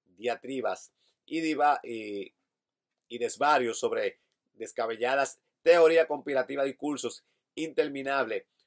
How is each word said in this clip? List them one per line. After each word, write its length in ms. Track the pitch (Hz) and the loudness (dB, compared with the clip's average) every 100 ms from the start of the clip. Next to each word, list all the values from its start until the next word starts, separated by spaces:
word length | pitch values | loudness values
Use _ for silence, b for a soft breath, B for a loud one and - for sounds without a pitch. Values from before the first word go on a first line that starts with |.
| _ 90 | _ _
diatribas 760 | 117 117 123 135 107 92 - _ _ _ _ | -6 -6 -6 -6 -4 -6 -10 _ _ _ _
y 140 | 160 | -6
diva-, 400 | 160 147 147 143 | -4 0 2 2
y, 500 | 123 113 107 101 95 - _ _ _ _ _ _ _ | -4 -10 -8 -10 -10 -16 _ _ _ _ _ _ _
y 100 | 120 | -6
desvarios 600 | 117 - 143 147 120 110 | -6 -2 2 2 2 -2
sobre 420 | 117 113 104 - _ _ _ | -4 -2 -4 -6 _ _ _
descabelladas 840 | 110 110 - 113 113 123 139 135 - _ _ | -18 -12 -6 -4 -2 0 0 -2 -6 _ _
teorías 440 | 165 170 160 165 160 | 6 8 8 6 4
conspirativas, 580 | 147 147 135 127 139 | 0 -2 -2 -2 -2
discursos 600 | 139 135 147 143 120 - _ _ _ | -2 -2 -6 -4 -6 -8 _ _ _
interminables, 920 | - 160 143 151 139 135 139 113 104 - _ | -10 -4 -2 -2 -4 -4 -2 -2 -4 -8 _